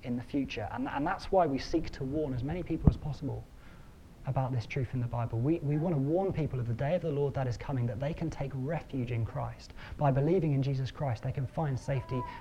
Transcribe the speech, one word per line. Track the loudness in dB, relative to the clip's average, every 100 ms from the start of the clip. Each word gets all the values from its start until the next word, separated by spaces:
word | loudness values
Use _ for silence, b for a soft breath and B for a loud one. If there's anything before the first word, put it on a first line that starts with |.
in | -4 -4
the |
future. | -2 -2 -2 -2 -4
And, | -4 -2
and | 0 0
that's | -2 4
why | 6 6
we | 4
seek | 2 0 0
to | -4
warn | -2 0 0
as | 0
many | -2 -2
people | -2 6 6
as | 4
possible | -4 -4 -4 -6 -8 -16 B B B B B -10 -2
about | 0 2
this | 0 -2
truth | -2 0
in | 0
the | 0
Bible. | 0 0 2
We, | 2 2
we | 2 2
want | 4 2
to |
warn | 4 4 2
people | 0 0 0
of | -2
the |
day | 0 2 2
of |
the | 2
Lord | 2 0 2
that | -2
is | -2
coming, | -2 0 0
that | 0
they | -2
can | -2 -4
take | -2 -4
refuge | -2 -2 -2 -4 -4 -2
in | 0 -2
Christ. | -2 -6 -8 -14 -14 B B
By | 4
believing | 4 4 4 4
in | 4
Jesus | 2 0 -2
Christ, | -2 -2 -2
they | -2
can | -2 -4
find | -2 -2 -2
safety | -2 -2 -2 -4 -4 B